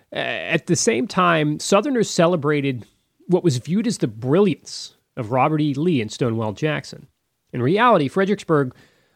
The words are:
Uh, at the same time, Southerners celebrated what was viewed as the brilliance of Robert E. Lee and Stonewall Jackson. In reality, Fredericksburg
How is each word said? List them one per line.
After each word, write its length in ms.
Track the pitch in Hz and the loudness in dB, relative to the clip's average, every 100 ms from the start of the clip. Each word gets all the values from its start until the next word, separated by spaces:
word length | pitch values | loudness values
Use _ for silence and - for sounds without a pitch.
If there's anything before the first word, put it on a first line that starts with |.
| - | -14
Uh, 20 | - | -8
at 520 | 127 113 85 165 - | -6 -6 -4 -4 -2
the 100 | 165 | 0
same 300 | 233 226 254 | 0 0 -2
time, 520 | - 175 165 151 151 | 0 2 2 0 -2
Southerners 500 | - 202 247 247 202 | 2 2 2 0 0
celebrated 760 | - 170 180 139 147 139 123 - _ _ _ - | 2 2 2 0 0 -2 -4 -10 _ _ _ 0
what 160 | 175 | 2
was 140 | 180 123 | 2 0
viewed 300 | - 190 233 | -2 -2 0
as 100 | - | -2
the 100 | 139 | -4
brilliance 880 | 110 123 170 208 - - - - _ _ - | -4 0 4 4 0 -8 -16 -16 _ _ -10
of 140 | 107 | -2
Robert 280 | 127 147 156 | 0 2 2
E. 140 | 151 | 0
Lee 280 | 135 175 143 | 0 0 0
and 100 | 107 | -2
Stonewall 420 | - 127 113 110 | -2 -2 -2 -4
Jackson. 540 | 104 156 143 - - - _ _ _ _ | -4 -4 -4 -8 -18 -20 _ _ _ _
In 100 | 123 | -4
reality, 460 | 123 202 247 196 135 | 0 2 4 4 2
Fredericksburg 640 | 190 196 202 - 151 127 - _ _ _ | 0 0 -2 0 0 0 -6 _ _ _